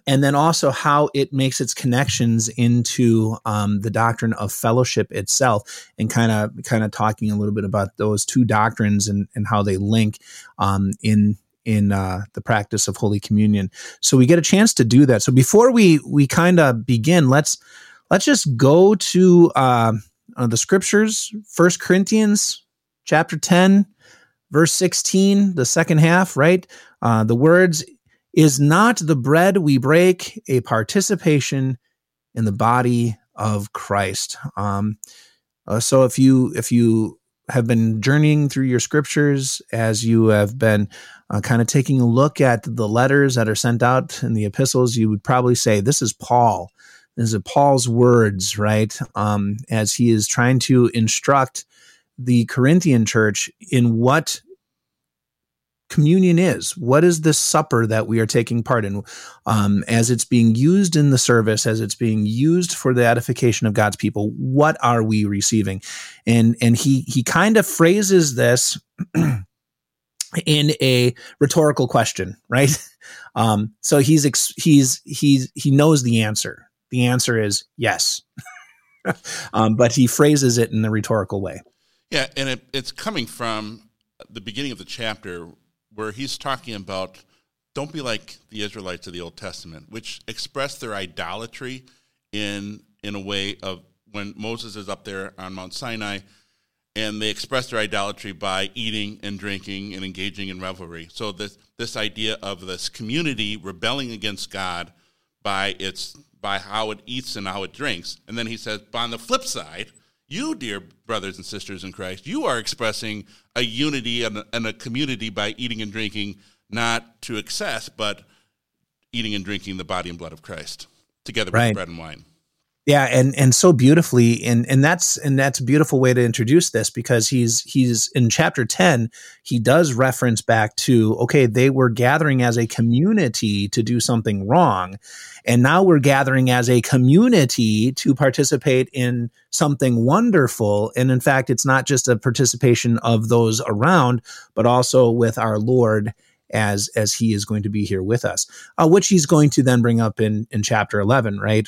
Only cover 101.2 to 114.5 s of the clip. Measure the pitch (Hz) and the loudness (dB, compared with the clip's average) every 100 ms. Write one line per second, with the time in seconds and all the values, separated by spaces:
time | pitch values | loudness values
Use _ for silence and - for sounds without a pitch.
101.2 | 110 95 104 - _ - 117 117 107 110 | -12 -12 -14 -18 _ -16 -12 -8 -10 -8
102.2 | 110 107 98 92 95 90 - - 110 143 | -8 -8 -10 -14 -14 -12 -12 -12 -10 -8
103.2 | 160 117 104 107 92 85 110 139 123 110 | -6 -6 -8 -10 -14 -8 -8 -6 -10 -10
104.2 | 107 95 - 95 92 87 85 _ _ _ | -12 -10 -12 -10 -8 -10 -14 _ _ _
105.2 | _ _ 104 98 98 92 95 - - - | _ _ -8 -6 -6 -8 -12 -12 -16 -18
106.2 | _ _ 101 98 98 107 110 104 - 123 | _ _ -8 -8 -8 -8 -8 -10 -12 -12
107.2 | - 107 98 98 92 - 143 87 - - | -12 -12 -10 -10 -12 -10 -10 -8 -12 -18
108.2 | - 117 113 113 117 107 _ 120 117 113 | -14 -12 -10 -12 -12 -12 _ -10 -10 -10
109.2 | - 254 254 123 76 85 - _ _ _ | -8 -8 -8 -12 -14 -16 -18 _ _ _
110.2 | - 165 277 - 113 101 82 _ - 107 | -16 -12 -10 -10 -10 -12 -14 _ -10 -10
111.2 | 98 95 90 101 - 92 95 87 92 92 | -10 -14 -16 -16 -16 -16 -16 -14 -14 -14
112.2 | 143 254 208 120 107 - 110 101 110 107 | -12 -8 -6 -6 -8 -8 -8 -8 -10 -12
113.2 | - _ _ 120 123 113 151 139 117 120 | -16 _ _ -8 -6 -6 -6 -6 -8 -6
114.2 | 113 104 - | -6 -8 -10